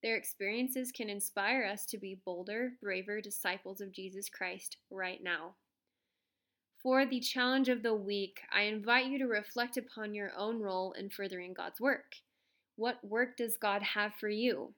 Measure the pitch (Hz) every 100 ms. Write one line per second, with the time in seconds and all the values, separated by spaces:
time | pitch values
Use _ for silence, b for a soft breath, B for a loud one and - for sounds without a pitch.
0 | 226 226 - - 196 220 254 254 254 -
1 | 214 202 202 - 196 262 214 202 - 214
2 | 196 190 - 180 185 214 247 247 202 185
3 | 190 208 208 202 185 185 185 190 202 190
4 | 190 190 202 - 185 190 - - _ 190
5 | 185 185 180 170 165 190 _ _ _ _
6 | _ _ _ _ _ _ _ _ 254 262
7 | 269 254 240 269 247 262 262 247 226 214
8 | 196 202 196 - - 196 208 214 208 247
9 | 262 277 262 214 208 - 240 247 247 -
10 | 214 208 202 - 208 233 208 185 190 -
11 | 196 - 196 180 180 180 180 - 247 247
12 | - - _ _ _ _ _ - 226 247
13 | 202 220 247 247 233 233 214 202 202 214
14 | 208 208 214 208 247 147 -